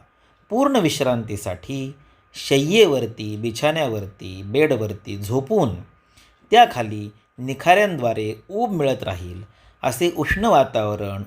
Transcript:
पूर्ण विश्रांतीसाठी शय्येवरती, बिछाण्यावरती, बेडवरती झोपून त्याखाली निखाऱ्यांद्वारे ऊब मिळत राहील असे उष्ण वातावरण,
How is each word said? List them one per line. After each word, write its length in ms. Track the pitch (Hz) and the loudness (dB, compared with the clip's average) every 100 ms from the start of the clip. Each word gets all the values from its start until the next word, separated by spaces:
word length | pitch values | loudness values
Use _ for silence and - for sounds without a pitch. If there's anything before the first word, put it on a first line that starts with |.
| - _ _ _ _ | -16 _ _ _ _
पूर्ण 260 | 226 277 254 | 0 2 2
विश्रांतीसाठी 1160 | 160 - 127 120 110 101 98 87 - 135 135 - _ _ _ | 2 0 0 0 -4 -8 -8 -10 -8 -8 -8 -12 _ _ _
शय्येवरती, 1000 | - - 139 151 214 190 131 113 - 107 104 | -14 2 2 4 6 6 4 -2 -6 -8 -6
बिछाण्यावरती, 1040 | 117 107 147 160 135 107 98 - 95 92 | -6 -2 0 0 -2 -4 -8 -14 -14 -12
बेडवरती 760 | 101 127 151 117 107 95 - 101 | -4 2 2 2 -2 -8 -10 -10
झोपून 580 | 104 131 135 214 127 87 - _ _ _ _ _ _ | -4 -2 0 2 0 -2 -12 _ _ _ _ _ _
त्याखाली 600 | 226 233 123 110 107 104 - _ - | 6 6 4 -6 -6 -10 -16 _ -10
निखाऱ्यांद्वारे 960 | 127 127 165 190 208 156 120 110 107 110 - | -8 -2 4 4 4 0 -2 -2 -4 -8 -8
ऊब 240 | 202 233 | -4 -2
मिळत 300 | 175 135 117 | 0 0 -2
राहील 400 | - 87 87 90 104 _ _ _ | -6 -8 -10 -14 -18 _ _ _
असे 300 | 127 - 175 160 | -6 -2 -2 0
उष्ण 280 | 143 190 | -2 0
वातावरण, 760 | 226 156 110 113 104 104 101 98 | 4 4 4 0 -2 -2 -6 -8